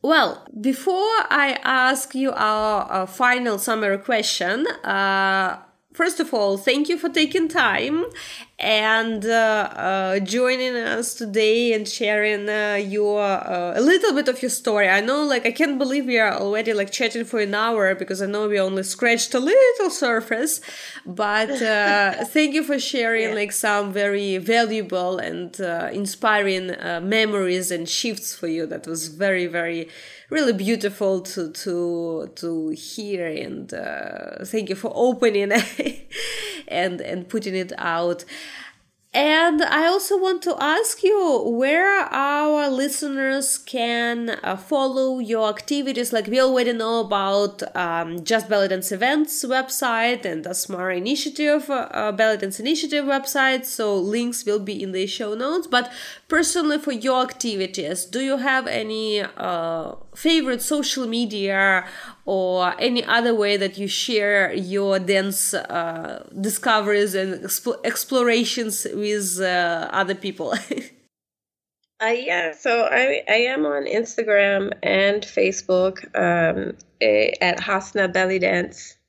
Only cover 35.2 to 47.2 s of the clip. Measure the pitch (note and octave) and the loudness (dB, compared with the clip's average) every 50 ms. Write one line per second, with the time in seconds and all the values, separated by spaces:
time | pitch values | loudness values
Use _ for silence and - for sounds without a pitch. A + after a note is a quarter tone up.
35.2 | B3 A#3 G#3 G3+ G3+ G3 G#3 A#3 F#3+ - - - - C#4 - - - - - - | 2 4 4 2 2 2 2 2 0 0 -6 -4 -4 -4 -6 -8 -14 -14 -10 -8
36.2 | - - - - - G#4 G4 D#4+ - - - F3 F3+ F#3+ F3+ E3+ - - E3+ F#3 | -8 -6 -6 -8 -8 -8 -10 -12 -12 -6 -4 -2 -2 -2 -4 -6 -8 -8 -8 -8
37.2 | F3 F3+ - A3 G3 G3+ F#3 F#3+ F#3 F#3 - - - E3+ E3 E3+ F3 F3 F3 F3 | -8 -4 -6 -4 -4 -2 -4 -4 -4 -6 -8 -6 -4 -2 -2 0 0 -2 -2 -4
38.2 | - - - - - - - - - - - _ _ _ _ _ _ _ - A#3+ | -6 -16 -16 -16 -14 -16 -16 -16 -18 -18 -20 _ _ _ _ _ _ _ 0 2
39.2 | C#4+ D4+ D#4 D#4+ E4 E4+ D#4 D4+ - - - D4+ D#4+ E4+ F#4 G4 F#4+ - G4+ F#4 | 4 4 6 6 4 4 4 2 2 2 2 4 4 4 2 2 2 0 0 2
40.2 | F#4+ F#4+ F#4 F4 - F4 D#4+ - C4+ D4 D#4 G#4+ A4+ - - - - F#4 G#4+ G4+ | 2 0 0 0 0 -2 -2 0 0 2 2 2 0 -2 -2 2 2 4 4 4
41.2 | F#4 E4 C#4 A#3 - A#3 A#3 A#3 C4 C4+ D4+ E4 F#4 G4 G4+ G4 - - - - | 4 4 2 2 2 0 0 2 2 4 4 4 4 4 4 2 0 0 -2 0
42.2 | C#4 C#4+ C#4+ D4 D4+ D4+ D4+ D4 D4 C#4 C4 B3+ C#4 C#4+ C#4 - D4+ C#4+ C#4 C4+ | 0 0 2 2 2 2 2 2 2 2 2 0 0 0 -2 -4 -4 -4 -2 0
43.2 | C4+ C4 C4+ C#4 C#4 - - - - - - B3 A#3 A#3 A#3 A#3 A#3+ A#3+ A#3+ A#3 | 0 0 0 0 0 0 -2 -2 -4 -6 -4 -2 0 0 0 0 0 0 -2 -2
44.2 | A#3 A3+ A3 - - F#3 F#3+ F#3+ - - D#4 C#4 C4+ C4 B3+ C4 C4 C4 C4 B3+ | -2 -4 -4 -4 -2 -4 -4 -4 -4 0 0 2 2 2 2 2 0 0 0 -2
45.2 | A#3+ G#3 A3+ A3 A3 G#3+ G#3 G#3+ - - D4 C#4+ C4+ C4+ B3 A3+ B3 A#3 A#3 A3+ | -2 -2 0 2 2 0 0 -4 -4 -2 -2 -2 0 -2 -2 -2 -2 0 0 -2
46.2 | G3+ G3+ A#3 B3+ C4 C4 C4 B3+ B3 A#3+ A#3+ A3+ A3 A3 A#3 A#3 A3 G3 G#3 G3 | 0 2 2 4 4 4 4 4 2 2 0 0 0 0 0 0 0 0 0 0